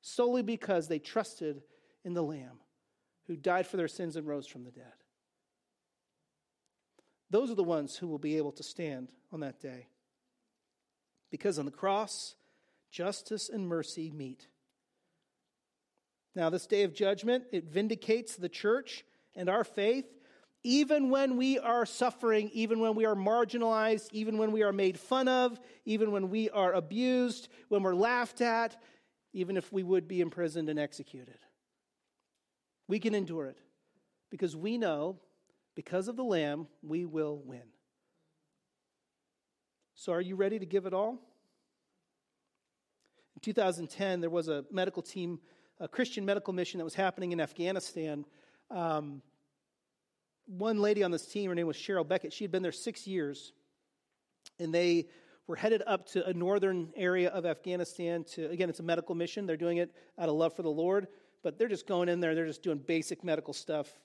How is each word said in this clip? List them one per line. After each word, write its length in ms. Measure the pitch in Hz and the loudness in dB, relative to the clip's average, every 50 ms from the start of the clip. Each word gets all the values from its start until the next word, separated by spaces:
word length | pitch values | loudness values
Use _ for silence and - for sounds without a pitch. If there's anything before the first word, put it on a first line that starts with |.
solely 420 | _ - - - 240 240 247 254 233 | _ -10 0 2 2 4 4 2 2
because 460 | 202 233 226 - - 196 175 156 156 | 0 -2 -4 0 2 2 2 2 0
they 100 | 170 151 | -2 -4
trusted 640 | 147 - - 226 208 - - - 170 151 147 139 135 _ _ _ _ _ _ _ _ | -4 -2 -2 -2 -2 -2 -6 -6 -6 -6 -6 -6 -10 _ _ _ _ _ _ _ _
in 100 | 185 175 | -6 -2
the 80 | 175 165 | -2 -2
Lamb 380 | 147 156 143 131 127 123 113 _ _ _ _ _ _ _ _ _ _ _ _ _ | -2 -4 -8 -10 -14 -18 -20 _ _ _ _ _ _ _ _ _ _ _ _ _
who 100 | - 170 | -10 -10
died 300 | 151 139 190 175 185 180 | -2 0 2 2 2 2
for 100 | 185 - | 0 -2
their 120 | 190 170 160 | -2 -2 -2
sins 280 | - - 185 165 151 | -2 -6 -8 -6 -6
and 100 | 160 151 | -6 -6
rose 200 | 151 147 143 139 | -4 -6 -6 -6
from 180 | - - 135 123 | -10 -16 -16 -16
the 60 | 127 | -18
dead. 140 | 123 127 123 123 - _ _ _ _ _ _ _ _ _ _ _ _ _ _ _ _ _ _ _ _ _ _ _ _ _ _ _ _ _ _ _ _ _ _ _ _ _ _ _ _ _ _ _ _ _ _ _ | -18 -20 -20 -20 -20 _ _ _ _ _ _ _ _ _ _ _ _ _ _ _ _ _ _ _ _ _ _ _ _ _ _ _ _ _ _ _ _ _ _ _ _ _ _ _ _ _ _ _ _ _ _ _
Those 200 | 185 208 262 254 | 0 0 2 2
are 60 | 233 | 0
the 80 | 190 185 | 0 2
ones 320 | 170 170 156 147 139 - | 2 2 0 0 -4 -8
who 120 | - 180 175 | -10 -8 -6
will 100 | 156 147 | -6 -4
be 180 | 143 151 151 | -4 -2 0
able 160 | 156 151 147 139 | 0 -2 -2 -6
to 100 | - 151 | -10 -14
stand 500 | - - - 175 156 139 127 127 127 - _ _ _ - | -14 -10 -8 -8 -6 -6 -8 -10 -12 -16 _ _ _ -10
on 80 | 156 | -8
that 200 | 151 135 127 _ | -8 -8 -10 _
day. 280 | - 139 127 123 127 _ _ _ _ _ _ _ _ _ _ _ _ _ _ _ _ _ _ _ _ _ _ _ _ _ _ _ _ _ | -14 -16 -16 -16 -20 _ _ _ _ _ _ _ _ _ _ _ _ _ _ _ _ _ _ _ _ _ _ _ _ _ _ _ _ _
Because 280 | - 147 - 202 180 147 | -12 -4 -2 -2 -2 0
on 80 | 143 | -4
the 40 | 143 | -6
cross, 680 | 139 - - 190 196 202 220 202 - - - - - _ _ _ _ _ _ _ _ _ _ _ | -6 -2 0 0 0 0 0 -4 -6 -10 -12 -12 -14 _ _ _ _ _ _ _ _ _ _ _
justice 600 | - - 170 190 202 - - - 220 208 - - | -8 -4 -4 -4 -4 -6 -8 -8 -8 -8 -6 -6
and 180 | - 220 190 175 | -6 -6 -4 -2
mercy 420 | 170 165 151 - - - 160 165 | -2 -4 -4 -6 -8 -10 -10 -10
meet. 360 | 147 151 139 131 127 - - _ _ _ _ _ _ _ _ _ _ _ _ _ _ _ _ _ _ _ _ _ _ _ _ _ _ _ _ _ _ _ _ _ _ _ _ _ _ | -8 -10 -10 -10 -12 -14 -20 _ _ _ _ _ _ _ _ _ _ _ _ _ _ _ _ _ _ _ _ _ _ _ _ _ _ _ _ _ _ _ _ _ _ _ _ _ _
Now, 140 | 185 170 160 | 0 0 0
this 180 | 165 180 - | 0 0 -2
day 180 | - - 202 202 | 0 2 2 2
of 100 | 190 156 | 2 2
judgment, 500 | - 208 196 202 196 208 226 247 254 247 247 - | 0 0 0 0 0 0 0 0 0 0 -2 -6
it 120 | 185 165 | -6 -6
vindicates 720 | 165 151 185 208 220 226 - - - 220 233 233 - - | -2 -2 -2 0 0 -2 -4 2 2 2 2 2 -4 -10
the 120 | - 180 175 | -8 -8 -8
church 560 | - - - 208 226 262 277 - - - - _ _ _ _ _ _ | -6 -2 0 2 2 2 0 -6 -14 -14 -14 _ _ _ _ _ _
and 160 | 190 185 180 | -4 -2 2
our 120 | 185 220 226 | 2 2 0
faith, 440 | - - - 202 214 240 269 262 - - - _ - - - _ _ _ _ _ | 0 -2 0 2 2 2 2 0 -8 -14 -20 _ -20 -20 -20 _ _ _ _ _
even 480 | 240 247 285 302 269 302 302 277 254 | 4 6 6 6 6 4 4 4 4
when 260 | 262 269 277 269 254 | 4 4 4 4 2
we 220 | 247 254 269 269 254 | 2 4 4 2 2
are 260 | - 233 233 240 233 | 4 2 4 4 4
suffering, 680 | - - - 247 247 - - - 233 220 214 214 214 - | 0 2 2 2 0 2 2 2 4 4 4 2 0 0
even 260 | 220 220 214 226 226 | 0 2 2 2 2
when 140 | 226 226 220 | 4 2 4
we 100 | 214 226 | 4 4
are 100 | 220 214 | 4 4
marginalized, 960 | 196 190 202 220 240 240 214 - 240 233 226 220 220 214 220 220 214 214 - - | 4 4 4 4 4 4 4 2 0 2 4 4 4 4 4 4 2 0 -6 -4
even 260 | 214 220 220 220 214 | -4 -2 0 2 2
when 140 | 220 214 214 | 2 2 4
we 100 | 220 214 | 4 4
are 100 | 202 196 | 4 4
made 260 | 196 196 190 185 - | 4 4 2 2 0
fun 300 | - - 254 262 254 254 | -2 0 2 4 4 4
of, 320 | 254 254 254 247 233 - - - - - _ | 4 4 4 2 0 -2 -16 -20 -20 -14 _
even 280 | - 214 214 220 214 202 | -2 2 2 2 2 2
when 180 | 202 190 185 | 0 0 0
we 180 | 185 220 220 214 | 0 0 0 0
are 240 | - 208 190 185 180 | 2 2 4 4 4
abused, 760 | 180 165 151 196 220 247 254 254 254 247 247 220 - - - - - - _ | 2 0 0 -2 0 2 4 4 4 2 2 -2 -6 -12 -18 -20 -20 -4 _
when 140 | 208 202 196 | 2 2 4
we're 120 | 190 180 | 4 4
laughed 460 | 175 202 233 240 247 247 220 - - | 4 4 4 4 2 0 -2 0 0
at, 400 | 240 240 226 226 233 226 233 - - - - _ _ _ _ _ _ _ _ | 2 2 4 2 2 0 -2 -8 -20 -20 -20 _ _ _ _ _ _ _ _
even 240 | 190 185 175 190 190 | -6 -4 -2 -2 -2
if 120 | - - | -2 -2
we 120 | - 196 190 | -4 -4 2
would 260 | 175 190 185 170 160 | 4 2 2 2 0
be 140 | 190 180 175 | 0 0 0
imprisoned 480 | 170 165 180 175 160 151 170 156 151 | 0 0 -2 -2 -2 0 -2 -2 -2
and 80 | 156 151 | 0 0
executed. 600 | 147 143 - - 151 - - 131 123 120 117 - - _ _ _ _ _ _ _ _ _ _ _ _ _ _ _ _ _ _ _ _ _ _ _ _ _ _ _ _ - | -2 -2 -4 -10 -16 -14 -14 -18 -16 -16 -20 -20 -20 _ _ _ _ _ _ _ _ _ _ _ _ _ _ _ _ _ _ _ _ _ _ _ _ _ _ _ _ -2
We 100 | 190 214 | -2 0
can 140 | 180 226 208 | 2 2 2
endure 320 | 208 190 160 165 165 147 | 2 0 0 -4 -4 -6
it 120 | 131 131 - _ _ _ _ _ _ _ _ _ _ _ _ _ _ | -6 -8 -14 _ _ _ _ _ _ _ _ _ _ _ _ _ _
because 260 | - 180 196 175 151 | -6 -2 -2 -2 -2
we 220 | 160 165 208 226 240 | -2 -2 -2 0 0
know, 400 | 226 185 156 147 147 175 190 175 _ _ _ _ _ _ _ _ _ _ _ | 0 0 0 0 -2 -4 -4 -8 _ _ _ _ _ _ _ _ _ _ _
because 340 | - 156 - 170 185 190 214 | -14 -10 -2 -2 -2 -2 -2
of 80 | 247 | -4
the 80 | 226 262 | -4 0
Lamb, 420 | 240 202 165 156 147 143 151 165 147 _ _ - | 0 2 2 2 0 -2 -4 -6 -10 _ _ -10
we 220 | 151 151 170 180 | -6 -4 -4 -4
will 340 | 170 156 160 156 151 147 147 139 | -4 -2 -2 -2 -2 -2 -8 -10
win. 180 | 127 131 123 120 113 _ _ _ _ _ _ _ _ _ _ _ _ _ _ _ _ _ _ _ _ _ _ _ _ _ _ _ _ _ _ _ _ _ _ _ _ _ _ _ _ _ _ _ _ _ | -14 -16 -16 -18 -20 _ _ _ _ _ _ _ _ _ _ _ _ _ _ _ _ _ _ _ _ _ _ _ _ _ _ _ _ _ _ _ _ _ _ _ _ _ _ _ _ _ _ _ _ _
So 180 | - - - 175 | -12 -4 -2 -2
are 80 | 170 | -2
you 160 | 185 180 190 | -2 -4 0
ready 220 | 185 196 196 214 220 | 0 0 0 0 -2
to 80 | 190 | -4
give 200 | 165 170 196 185 | -2 -2 -2 -2
it 80 | 190 180 | 0 -2
all? 240 | 185 202 220 254 247 - _ _ _ _ _ _ _ _ _ _ _ _ _ _ _ _ _ _ _ _ _ _ _ _ _ _ _ _ _ _ _ _ _ _ _ _ _ _ _ _ _ _ | 0 0 0 -2 -6 -14 _ _ _ _ _ _ _ _ _ _ _ _ _ _ _ _ _ _ _ _ _ _ _ _ _ _ _ _ _ _ _ _ _ _ _ _ _ _ _ _ _ _
In 40 | - - | -10 -8
two 100 | 214 208 | -2 0
thousand 360 | 240 208 185 180 165 170 147 | 2 2 2 2 -2 -6 -10
ten, 320 | - - 196 196 185 180 | -6 -4 -2 -2 -2 -2
there 100 | 170 170 | -2 0
was 180 | 165 175 165 160 | 0 0 0 0
a 160 | 156 143 139 147 | -2 -4 -4 -6
medical 320 | - 190 185 190 185 - - | -2 -2 -2 -2 -2 -8 -10
team, 380 | - - 196 180 170 175 160 _ _ _ _ _ _ _ _ | -10 -8 -8 -6 -6 -8 -10 _ _ _ _ _ _ _ _
a 80 | 175 151 | -12 -10
Christian 360 | - - 254 247 - 220 202 | -2 -2 -2 -2 -2 -6 -2
medical 280 | 196 202 202 202 - 185 | 0 0 0 0 -4 -4
mission 260 | 180 180 - - 185 | -4 -4 -4 -4 -8
that 60 | 165 | -8
was 100 | 160 - | -6 -2
happening 380 | - 196 190 180 - 190 180 175 | 0 0 0 0 -2 -4 -4 -2
in 80 | 170 | -2
Afghanistan. 840 | 156 135 - - 170 180 190 190 170 - - 175 160 156 151 147 147 - _ _ _ _ _ _ _ _ | -2 -4 -4 -4 -4 -2 -2 -2 -4 -6 -8 -6 -6 -6 -6 -8 -10 -12 _ _ _ _ _ _ _ _
Um, 520 | 247 185 170 165 160 151 151 147 143 139 - _ _ _ _ _ _ _ _ _ _ _ _ _ _ _ _ _ _ _ _ _ _ _ _ | -8 -4 -2 0 0 -2 -2 -6 -10 -12 -16 _ _ _ _ _ _ _ _ _ _ _ _ _ _ _ _ _ _ _ _ _ _ _ _
one 340 | - 190 180 196 220 226 208 | -14 -8 -2 0 0 2 4
lady 220 | 202 208 208 208 196 | 4 4 6 4 4
on 80 | 180 | 2
this 160 | 175 160 - | 2 -2 -4
team, 220 | - - 208 202 190 | -4 -4 -4 -2 0
her 60 | 180 | 0
name 120 | 170 170 | 0 0
was 100 | 165 147 | 0 -2
Cheryl 320 | - - - 196 185 160 147 | -4 -4 -2 0 0 2 2
Beckett, 240 | 185 185 - - - | 0 -2 -2 -4 -8
she 100 | - 214 | -6 -6
had 60 | 196 | -2
been 120 | 165 190 190 | -2 0 0
there 100 | 175 156 | -2 -4
six 340 | - - 233 220 - - | -4 -6 -8 -8 -8 -8
years, 460 | 196 190 185 156 143 143 139 - - - _ _ _ _ _ _ _ _ _ _ _ _ _ _ _ _ _ _ - _ _ | -4 -2 -2 -2 -2 -4 -8 -12 -20 -20 _ _ _ _ _ _ _ _ _ _ _ _ _ _ _ _ _ _ -20 _ _
and 160 | 175 160 160 | -6 0 2
they 340 | 170 175 175 170 170 170 - - - - _ - _ _ | 4 6 6 4 4 2 -2 -8 -20 -20 _ -20 _ _
were 100 | - 170 | -10 -8
headed 260 | - - 220 226 214 - | 0 2 2 2 2 2
up 200 | - 208 185 - - - | 0 0 -2 -2 -4 -4
to 140 | 196 165 | -2 -2
a 60 | 185 180 | 0 -2
northern 580 | 175 175 180 202 202 190 196 185 180 165 165 - | 0 0 2 2 4 4 2 2 0 -4 -6 -6
area 320 | - 185 180 180 185 180 175 | -2 2 2 4 4 4 2
of 160 | - 196 165 | 2 0 0
Afghanistan 800 | 175 160 - - 185 180 180 175 - - - 175 170 170 170 160 | -2 -2 -2 -4 -4 -2 -2 -2 -4 -6 -6 -4 -2 -2 -2 -4
to, 240 | - - - 160 151 | -6 -8 -8 -6 -6
again, 200 | 175 170 185 175 | -2 0 0 -2
it's 100 | 165 - | -2 -4
a 40 | 170 | -2
medical 300 | 165 170 165 170 - 180 | 0 0 0 0 -2 -2
mission. 320 | 170 170 170 - 214 202 | -2 -2 -2 -4 -6 -2
They're 100 | 185 165 | -2 -2
doing 220 | 156 170 170 170 170 | 0 0 0 2 2
it 160 | 175 170 - - - - _ - | 0 -2 -4 -20 -20 -20 _ -4
out 100 | 170 165 | 0 0
of 60 | 151 | 2
love 180 | 156 165 165 151 | 4 2 2 2
for 80 | - 180 | 0 -2
the 80 | 165 | -2
Lord, 380 | 151 151 160 180 190 202 196 185 - - _ _ _ _ _ | 0 2 2 2 2 2 0 -2 -12 -20 _ _ _ _ _
but 160 | 175 147 175 | -6 0 0
they're 100 | 226 240 | 0 0
just 180 | 208 185 - | 0 -4 -2
going 220 | - 202 175 175 175 | -2 0 2 2 2
in 120 | 175 175 | 2 2
there. 140 | 175 165 160 | 2 2 2
They're 120 | 160 165 | 2 0
just 160 | 160 147 - - | -2 -4 -4 -2
doing 160 | 185 156 147 | -2 -2 -2
basic 460 | 131 - 170 165 151 - 175 - - | 0 0 0 0 0 -2 -8 -6 -2
medical 280 | 180 156 156 156 - 143 | -2 -2 0 -2 -6 -10
stuff 400 | - - - 160 151 139 - - - _ | -10 -6 -4 -2 -2 -2 -4 -10 -20 _